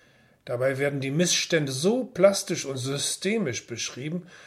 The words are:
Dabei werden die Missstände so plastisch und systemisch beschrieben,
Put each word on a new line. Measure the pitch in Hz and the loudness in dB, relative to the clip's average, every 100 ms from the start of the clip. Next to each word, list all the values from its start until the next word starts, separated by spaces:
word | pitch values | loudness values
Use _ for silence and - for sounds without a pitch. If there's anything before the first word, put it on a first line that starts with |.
| _ _ _ _ - | _ _ _ _ -6
Dabei | 120 131 131 | 0 0 2
werden | 143 143 | 0 0
die | 135 | -2
Missstände | 147 175 - - 165 139 | 2 2 2 2 2 2
so | 131 175 247 247 | 0 2 2 -2
plastisch | - 190 196 - 160 139 | 6 6 6 -2 -4 -4
und | 135 | -6
systemisch | 127 139 - - 190 220 160 113 - | -4 -4 -4 -4 -2 0 0 -4 -8
beschrieben, | 120 - - 147 175 170 - | -8 -8 -8 -8 -8 -10 -20